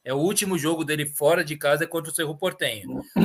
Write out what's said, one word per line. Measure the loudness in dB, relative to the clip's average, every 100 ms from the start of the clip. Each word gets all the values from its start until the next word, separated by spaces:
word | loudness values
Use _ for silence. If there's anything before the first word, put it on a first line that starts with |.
É | -4
o | 0
último | 0 0 0 0
jogo | 0 -2
dele | -2 -2 -2
fora | 2 4 4
de | 0 0
casa | 2 2 0
contra | -4 -4
o |
Cerro | -4 -4 -2
Porteño. | -4 -2 -4 -4 -8 -10 -2 4